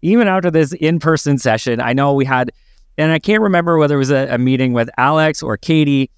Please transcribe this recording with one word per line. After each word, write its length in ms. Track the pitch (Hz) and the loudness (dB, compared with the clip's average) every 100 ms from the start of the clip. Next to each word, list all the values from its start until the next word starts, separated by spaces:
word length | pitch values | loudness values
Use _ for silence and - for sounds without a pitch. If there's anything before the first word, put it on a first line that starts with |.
even 260 | 160 226 220 | 2 2 2
after 240 | 190 180 | 2 0
this 220 | 160 147 | 0 0
in-person 640 | 170 151 170 151 156 - 143 | 0 -2 0 0 0 0 -2
session, 440 | 123 110 - 117 | 0 -2 -2 -4
I 120 | 120 | -2
know 220 | 127 139 | 0 0
we 100 | 139 | 0
had, 260 | 135 131 123 - _ _ _ - | 0 -2 -2 -8 _ _ _ -4
and 140 | 156 | 0
I 60 | 160 | 0
can't 220 | - 214 | 0 0
remember 380 | 214 180 170 165 | 2 0 0 2
whether 160 | 151 | 2
it 40 | 143 | 0
was 120 | 135 | 0
a, 160 | 139 135 | 0 0
a 60 | 123 | -2
meeting 380 | 127 131 131 | 0 0 0
with 160 | 120 117 - | 0 -2 0
Alex 440 | 127 156 156 147 | 0 2 0 -2
or 140 | - 107 | -6 -8
Katie 540 | - 160 147 139 131 | 0 0 2 0 -2